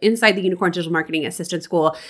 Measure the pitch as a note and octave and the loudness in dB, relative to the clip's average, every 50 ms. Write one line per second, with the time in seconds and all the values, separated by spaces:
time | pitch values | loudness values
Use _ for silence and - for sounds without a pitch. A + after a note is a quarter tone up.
0 | - G#3+ A#3 A3+ A3+ G#3+ G3 G3+ F#3 F#3 F#3 F3 G3 F3+ F3 F3+ E3 D#3+ E3+ D#3+ | 0 2 2 4 4 4 4 2 0 -2 0 0 0 0 0 -2 -2 -2 -2 -2
1 | D#3+ - D#3+ D#3+ C#3+ - F3 - E3 - F3+ D#3+ - - F3+ E3+ D#3 D#3 - - | -2 -2 -2 -4 -4 -4 -6 -8 -8 -6 -6 -8 -4 -2 0 2 2 2 0 -4
2 | - | -10